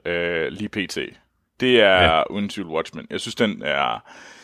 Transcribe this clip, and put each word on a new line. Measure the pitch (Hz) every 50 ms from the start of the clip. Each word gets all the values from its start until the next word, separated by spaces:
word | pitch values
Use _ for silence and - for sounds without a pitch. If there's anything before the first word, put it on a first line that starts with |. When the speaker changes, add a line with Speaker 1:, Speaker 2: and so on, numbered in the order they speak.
| -
Speaker 1:
øh, | 85 87 87 87 87 87 82 80 62
lige | 76 - 104 104
P | - 107 92 82
T. | - 80 65 - - _ _ _ _ _ _ _ _ -
Det | 127 127 123 117
er | 104 98 95 90
Speaker 2:
Ja. | 87 82 80 80 - -
Speaker 1:
uden | 87 101 101 101
tvivl | - 104 92 82
Watchmen. | 78 80 82 - - 76 - -
Jeg | - 92
synes, | - 120 -
den | - 120 104 - - 52
er, | 73 69 69 69 60 58 55 - - - - - - - -